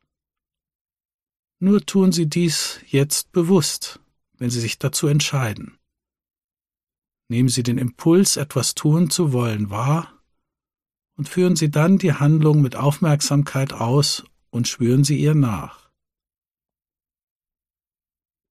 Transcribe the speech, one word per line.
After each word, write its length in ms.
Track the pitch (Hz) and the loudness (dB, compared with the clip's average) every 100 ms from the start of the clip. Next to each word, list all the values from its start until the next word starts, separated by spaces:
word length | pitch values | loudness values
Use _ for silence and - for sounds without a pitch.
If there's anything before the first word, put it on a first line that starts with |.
| _ _ _ _ _ _ _ _ _ _ _ _ _ _ _ - | _ _ _ _ _ _ _ _ _ _ _ _ _ _ _ -4
Nur 260 | 185 202 | 2 2
tun 280 | - 196 190 | 2 2 2
Sie 180 | 165 160 | 2 0
dies 500 | 170 175 156 - - - | 0 0 -2 -6 -10 -4
jetzt 460 | 135 143 - - | 0 0 -2 -4
bewusst, 680 | - 170 190 147 - - - _ _ _ | -2 2 2 2 -4 -12 -16 _ _ _
wenn 180 | - 123 | -8 -6
Sie 80 | 120 | -4
sich 180 | 117 - | -4 -4
dazu 300 | 139 - 151 | -6 -2 0
entscheiden. 720 | 147 - 143 120 101 85 - _ _ _ _ _ _ _ _ _ _ _ _ _ _ - | 0 0 -2 -4 -6 -12 -20 _ _ _ _ _ _ _ _ _ _ _ _ _ _ -6
Nehmen 200 | 117 127 | 0 0
Sie 140 | 123 | 0
den 140 | 120 120 | -2 -2
Impuls, 600 | 123 - 165 170 196 - | -4 -4 2 4 2 0
etwas 360 | 143 - 113 | -4 -4 -4
tun 360 | - 151 156 170 | -2 0 2 0
zu 240 | - 165 | 0 0
wollen, 360 | 123 120 104 104 | 0 -2 -2 -4
wahr 440 | 101 127 160 - _ _ _ _ _ _ _ _ _ _ - | -4 -2 -2 -4 _ _ _ _ _ _ _ _ _ _ -12
und 100 | 147 | -6
führen 280 | - 180 165 | 0 0 2
Sie 140 | 156 | 0
dann 280 | 147 160 190 | 2 2 2
die 160 | 190 | 2
Handlung 480 | 143 143 160 151 151 | 0 2 2 4 2
mit 140 | 135 - | 2 0
Aufmerksamkeit 960 | 139 143 170 147 - 143 143 139 135 | -2 0 0 0 0 -2 -2 -4 -6
aus 500 | - 117 135 139 - - _ _ | -4 0 0 0 -2 -10 _ _
und 180 | 120 120 | -6 -6
spüren 360 | - 117 127 | -2 2 2
Sie 160 | 143 143 | 2 2
ihr 160 | 143 151 | 2 2
nach. 540 | 131 95 71 - _ _ _ _ _ _ _ _ _ _ _ _ _ _ _ _ _ _ _ _ _ _ _ _ _ _ _ | 2 -2 -10 -18 _ _ _ _ _ _ _ _ _ _ _ _ _ _ _ _ _ _ _ _ _ _ _ _ _ _ _